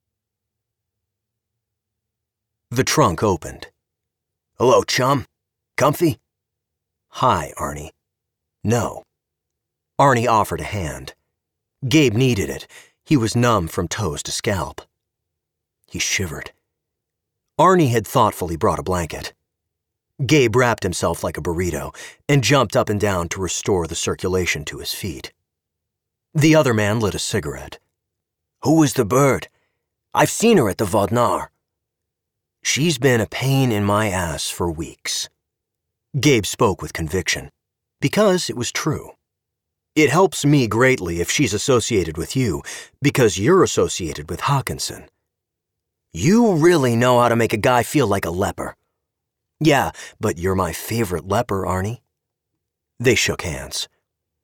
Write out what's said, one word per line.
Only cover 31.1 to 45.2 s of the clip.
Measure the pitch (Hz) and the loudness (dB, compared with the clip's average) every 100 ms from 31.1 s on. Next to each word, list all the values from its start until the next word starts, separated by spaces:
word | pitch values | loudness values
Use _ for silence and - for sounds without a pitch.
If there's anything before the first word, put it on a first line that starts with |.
| 120 113 87 - _ _ _ _ _ _ _ _ _ _ _ | 2 0 0 -6 _ _ _ _ _ _ _ _ _ _ _
"She's | - 117 170 135 | -6 -2 0 2
been | 135 120 | 2 2
a | 101 | 0
pain | - 131 135 131 | -4 0 2 2
in | 104 | 0
my | 101 104 110 | 2 0 0
ass | 90 87 71 - | -2 -4 -6 -8
for | - 87 | -6 -6
weeks." | 78 80 - - - - _ _ _ _ _ _ _ _ 139 | -6 -10 -12 -10 -8 -8 _ _ _ _ _ _ _ _ 0
Gabe | 151 120 95 | 2 2 0
spoke | - 117 87 | 0 0 0
with | 80 | -6
conviction, | - 80 92 - - 67 _ _ _ _ - | -8 -4 -4 -4 -6 -8 _ _ _ _ -6
because | 139 190 214 185 - | -2 2 2 2 -2
it | 165 | -6
was | 170 | -6
true. | - 160 139 - - _ _ _ _ _ _ _ 151 | -4 -4 -4 -8 -20 _ _ _ _ _ _ _ 2
"It | 147 | 4
helps | 156 190 - | 4 2 2
me | 143 147 117 | 2 4 4
greatly | 110 127 127 87 85 | 2 2 2 -2 -4
if | 87 | -4
she's | - 123 | 0 0
associated | 101 - 123 - 110 82 80 | 0 2 0 2 -2 -2 -6
with | 78 135 | -6 -4
you, | 123 73 - - - - | -2 -4 -8 -16 -18 -4
because | 143 - 117 90 | -2 2 2 2
you're | 107 185 | 2 4
associated | 127 - 87 - 82 71 73 | 4 2 -2 -2 -8 -8 -10
with | 85 | -8
Hawkinson." | - 143 - 69 - - - _ | -2 -2 -2 -6 -8 -10 -18 _